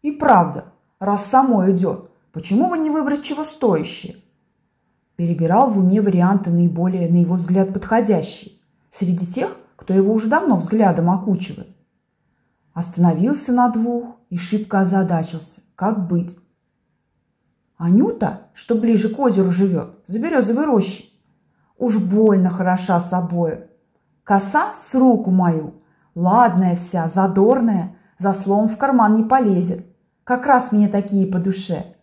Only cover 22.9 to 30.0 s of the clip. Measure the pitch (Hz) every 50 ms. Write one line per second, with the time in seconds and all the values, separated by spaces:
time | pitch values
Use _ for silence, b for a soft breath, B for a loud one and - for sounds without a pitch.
22.9 | 185 175 175 - 185 180 175 160 175 175 170 160 160 - - _ _ _ _ _
23.9 | _ _ _ _ _ _ _ - 202 196 196 196 - 302 349 427 - - - -
24.9 | - 262 262 262 233 208 - 196 185 185 180 175 165 156 151 139 - b b b
25.9 | b b b b b 170 175 180 202 240 247 226 175 180 190 180 175 175 - -
26.9 | - 175 165 165 170 190 190 190 190 196 196 226 262 262 233 226 202 180 170 185
27.9 | B B B B B _ 180 196 190 196 - 196 196 208 220 220 220 - 285 269
28.9 | 262 247 226 208 214 220 220 - 254 262 247 208 190 175 175 175 180 - - -
29.9 | _ _